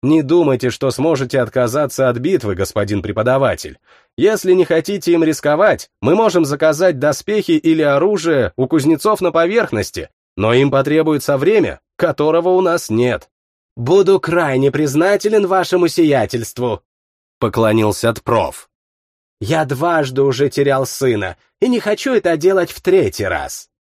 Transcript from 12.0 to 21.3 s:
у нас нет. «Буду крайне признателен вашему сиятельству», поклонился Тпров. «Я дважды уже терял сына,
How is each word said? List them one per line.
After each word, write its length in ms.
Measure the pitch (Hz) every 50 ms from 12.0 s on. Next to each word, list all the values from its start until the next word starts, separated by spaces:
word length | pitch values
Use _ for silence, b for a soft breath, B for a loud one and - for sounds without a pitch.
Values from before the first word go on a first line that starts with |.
| - 165 143 - 147 156 160 165 170 180
у 120 | 185 180
нас 280 | 185 180 165 170 - -
нет. 400 | 110 113 123 127 117 - - _ _ _ _ _ _ _ _ _ _
«Буду 440 | - 120 123 175 196 190 170 196 185
крайне 520 | - - 156 175 170 147 131 131 135 139
признателен 760 | 131 139 156 147 131 147 165 190 202 196 - 214 214 214 202 180
вашему 400 | 190 190 175 - - 180 175 165
сиятельству», 960 | - - 165 156 143 131 110 95 - 117 117 - - - 123 123 107 - _ _ _ _ _ _ _ _ _ _ _ _
поклонился 720 | - 117 - - 113 110 110 113 107 107 101 - - 117 117
Тпров. 560 | - _ - 117 113 92 71 - - - _ _ _ _ _ _ _ _ _ _ _ _ _ _ _
«Я 260 | 104 101 156 160 156
дважды 560 | 131 143 127 156 175 170 160 147 131 127 131
уже 280 | 139 139 131 120 143 139
терял 360 | - - 139 143 135 135 135
сына, 520 | 127 - - 139 127 117 104 98 92